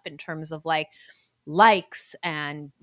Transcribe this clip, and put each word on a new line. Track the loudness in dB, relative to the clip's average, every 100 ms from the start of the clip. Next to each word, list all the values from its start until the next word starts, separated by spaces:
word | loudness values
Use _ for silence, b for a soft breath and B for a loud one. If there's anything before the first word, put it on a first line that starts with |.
| -12
in | -14
terms | -10 -10 -8
of, | -8
like, | -2 -2 -2 b b b b _ -6
likes | 6 6 6 0 -8 -8 -6
and | -6 -6 -6 -8 -12 _